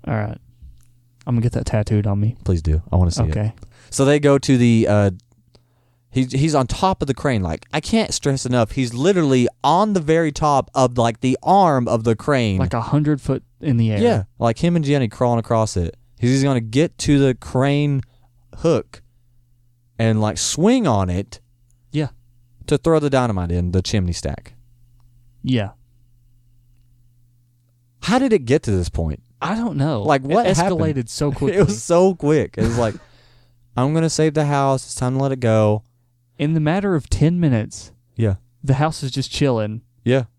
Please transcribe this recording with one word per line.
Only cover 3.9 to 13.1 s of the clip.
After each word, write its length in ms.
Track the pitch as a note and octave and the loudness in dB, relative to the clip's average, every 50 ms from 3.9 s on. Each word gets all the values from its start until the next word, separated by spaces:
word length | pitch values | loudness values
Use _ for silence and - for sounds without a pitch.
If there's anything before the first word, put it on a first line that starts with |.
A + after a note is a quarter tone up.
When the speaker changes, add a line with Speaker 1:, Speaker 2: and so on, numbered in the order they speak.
| - - C3+ | -2 0 2
Speaker 2:
they 140 | C3+ D3 D3 | 4 4 4
go 180 | D3 C#3+ C#3 C#3 | 4 4 4 4
to 180 | - - C3+ | 4 2 2
the, 300 | B2 A#2+ A#2+ A#2 A2 G#2+ - | 4 6 4 4 4 4 4
uh, 220 | G#2 G#2 G2+ G2 F2+ - _ _ _ _ _ _ _ _ _ _ _ _ _ _ _ _ _ _ | 2 2 2 2 0 -4 _ _ _ _ _ _ _ _ _ _ _ _ _ _ _ _ _ _
he, 160 | - C3 C3 | -2 -2 -2
he's 300 | B2+ C3 C3+ D3 D#3+ D3+ | 0 0 0 0 2 2
on 120 | C#3 C3 | 0 0
top 340 | - - - - F#3+ F#3+ _ | 0 -2 0 0 0 0 _
of 60 | D3+ | -2
the 60 | C3+ C3 | -4 -4
crane. 280 | - - D3 B2+ G#2 F#2 | -4 -2 -2 -2 0 -2
Like, 220 | E2 D#2+ - - _ - | -4 -6 -8 -10 _ -8
I 60 | D3+ | -6
can't 340 | - - A3+ A3+ G#3+ - - | -4 0 0 0 0 -2 -6
stress 320 | - - C#3+ C3+ C3 - | -4 -2 -2 -2 -2 -2
enough, 260 | A#2+ B2+ B2 A2+ - | -2 0 0 0 0
he's 220 | - C#3 C3 A#2 A#2 | -2 -4 -4 -4 -4
literally 540 | A#2 C#3+ F#3 G3+ F3+ D#3 C#3 C3 B2+ A#2+ A#2 - _ - | 0 0 2 2 2 2 2 4 4 2 0 -2 _ 0
on 300 | C#3 D#3 F3+ G#3+ G#3+ G3+ | 0 2 2 2 0 0
the 60 | F#3 | -2
very 300 | D3+ D3 D#3+ E3 E3 D#3 | 0 2 2 2 2 -2
top 380 | C3+ - D#3+ D3+ C#3+ C3 - - - | -2 0 0 2 2 2 0 -2 0
of, 240 | C3+ C3 B2+ B2 | 0 0 2 2
like, 220 | B2 A#2 A#2 A2+ - | 0 0 0 0 -2
the 160 | - B2+ B2+ - - | -2 -2 -2 0 0
arm 440 | D#3 F#3 G3+ F#3+ E3+ C#3+ C3 B2 | 2 4 4 4 4 2 0 0
of 160 | G#2 A#2 A2+ G#2+ | 0 -2 0 0
the 120 | A#2+ A2+ | 0 -2
crane. 420 | - - - D3 C3 A#2 G#2+ F#2+ | 0 0 0 0 2 2 0 0
Speaker 1:
Like, 160 | F#2 - - - | 0 0 0 -2
a 80 | A#2 | -4
hundred 400 | A2+ - - D3 D3+ D3 | -2 0 0 2 2 2